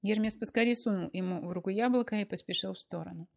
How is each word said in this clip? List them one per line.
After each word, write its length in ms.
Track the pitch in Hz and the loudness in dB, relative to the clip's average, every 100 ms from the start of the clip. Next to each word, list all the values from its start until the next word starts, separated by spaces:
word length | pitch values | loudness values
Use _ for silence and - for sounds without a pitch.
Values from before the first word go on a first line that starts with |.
Гермес 320 | 196 214 220 | 0 2 0
поскорее 400 | 214 214 - 233 | -2 -2 2 4
сунул 340 | 233 - 196 175 | 4 2 0 0
ему 340 | 185 185 180 175 | -2 -2 -2 -2
в 60 | |
руку 180 | 180 180 | -4 -2
яблоко 460 | 196 240 247 240 214 | 2 4 4 2 -2
и 80 | |
поспешил 500 | 202 180 - 185 196 | -2 -6 -4 -2 -2
в 60 | 185 | -6
сторону. 480 | - 175 160 175 170 | -8 -8 -8 -10 -14